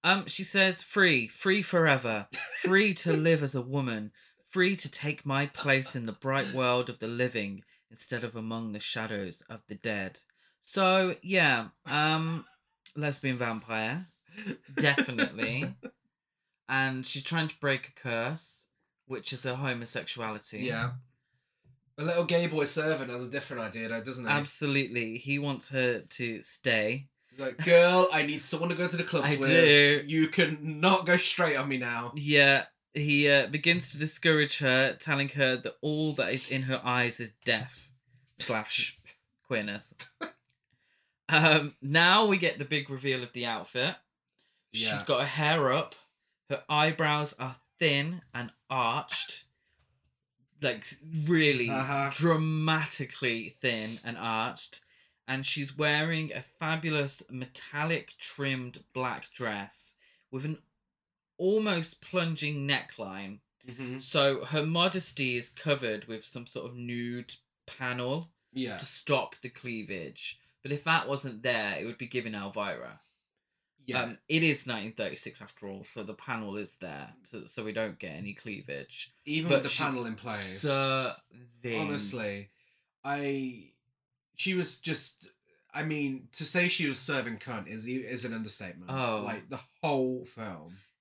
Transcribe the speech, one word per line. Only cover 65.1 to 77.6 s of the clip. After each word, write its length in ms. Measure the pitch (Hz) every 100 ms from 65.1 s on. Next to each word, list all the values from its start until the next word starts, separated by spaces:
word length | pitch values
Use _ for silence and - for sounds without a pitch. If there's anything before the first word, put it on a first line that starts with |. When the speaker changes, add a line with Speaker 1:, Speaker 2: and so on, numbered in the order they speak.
| - 131 120
Speaker 1:
is 120 | 117
covered 560 | - 156 139 123 107 104
with 200 | 110 -
some 200 | 131 120
sort 200 | - 123
of 100 | 123
nude 600 | 120 120 120 123 123 - _ _ -
panel 640 | - 127 123 123 143 165 _ _
Speaker 2:
Yeah. 240 | 131 123 98
Speaker 1:
to 80 |
stop 520 | - - - 139 - -
the 80 | 127
cleavage. 920 | - 123 117 104 98 76 - - - _ _
But 100 | 135
if 120 | 143
that 240 | - 160 -
wasn't 340 | 139 139 110
there, 340 | 123 117 104 82
it 60 |
would 140 | 107 117
be 80 | 120
given 280 | 127 113
Elvira. 640 | 107 101 107 101 71 60 53 _ _ _ _ _ _ _ _
Speaker 2:
Yeah. 160 | 131 127
Speaker 1:
Um, 160 | 120 107 _
it 120 | 160
is 240 | 165 143 -
nineteen 280 | 113 104
thirty-six 480 | 110 101 65 - -
after 260 | - - 101
all, 160 | 98 -
so 100 | -
the 120 | 101
panel 420 | 110 - 117 104 101
is 200 | 98 -
there, 340 | 90 71 67 - -
so, 140 | 113
so 180 | - -